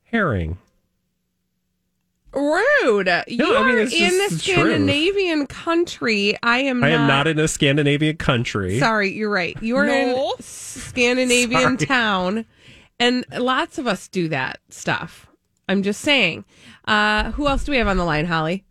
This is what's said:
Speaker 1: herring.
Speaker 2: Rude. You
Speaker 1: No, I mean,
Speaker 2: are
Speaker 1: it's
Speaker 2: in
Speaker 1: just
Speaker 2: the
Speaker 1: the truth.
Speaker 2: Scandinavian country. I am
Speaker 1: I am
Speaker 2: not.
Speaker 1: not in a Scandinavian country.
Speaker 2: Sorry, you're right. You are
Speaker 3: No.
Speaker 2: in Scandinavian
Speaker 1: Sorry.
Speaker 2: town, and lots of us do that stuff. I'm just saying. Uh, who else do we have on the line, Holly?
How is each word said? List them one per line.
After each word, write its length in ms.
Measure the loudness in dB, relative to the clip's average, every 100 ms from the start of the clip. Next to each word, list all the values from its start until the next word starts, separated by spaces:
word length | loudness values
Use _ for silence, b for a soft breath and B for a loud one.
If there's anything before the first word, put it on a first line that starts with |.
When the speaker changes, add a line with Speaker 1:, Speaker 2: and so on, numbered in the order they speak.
Speaker 1:
herring. 520 | _ 0 0 0 -2 -6 -12 _ _ _ _ _ _ _ _ _ _ _ _ _ _ _ _
Speaker 2:
Rude. 760 | -4 0 2 2 2 2 2 2 0 -2
You 100 | -2
Speaker 1:
No, 180 | 2 2
I 60 | 2
mean, 80 | 2
Speaker 2:
are 20 |
Speaker 1:
it's 160 | 0
Speaker 2:
in 160 | 2 2
Speaker 1:
just 200 | 2 0
Speaker 2:
the 60 | -2
Speaker 1:
the 60 |
truth. 240 | 0 2 2
Speaker 2:
Scandinavian 800 | 2 2 2 0 0 0 -2 -4
country. 920 | -8 -2 0 -2 -4 -2 0 0 0
I 160 | 0 0
am 260 | 0 0
Speaker 1:
I 60 | 2
am 160 | 2 2
Speaker 2:
not. 180 | 2
Speaker 1:
not 20 | 2
in 100 | 0
a 100 | 0
Scandinavian 680 | 0 2 2 2 2 0 0
country. 600 | 0 0 0 -4 -2 0
Speaker 2:
Sorry, 320 | 0 2 -2
you're 180 | -4 -4
right. 260 | -2 -4 -6
You 140 | -2 0
are 80 | 2
Speaker 3:
No. 480 | 2 0 0 -2 -6
Speaker 2:
in 60 |
Scandinavian 1400 | -10 -16 -16 -14 -10 0 0 2 2 2 2 2 2 0
Speaker 1:
Sorry. 80 | 0
Speaker 2:
town, 580 | 0 2 0 0 -2 -6 B B B B _
and 240 | 0 0 -4 -4
lots 400 | 0 0 -2 -4
of 80 | -4
us 220 | -4 -4
do 200 | -4 -2
that 300 | -2 -4 -8 _
stuff. 580 | -10 -4 -4 -6 -14 -20 _ _ _ -2
I'm 140 | 0
just 200 | 0 -2
saying. 420 | 0 2 2 -2 -12 B B B -2
Uh, 460 | 2 2 0 -2
who 160 | -2 0
else 160 | 0
do 80 | 0
we 60 | 0
have 100 | 2
on 80 | 0
the 80 |
line, 220 | 0 0 0
Holly? 380 | -2 -2 -4 -8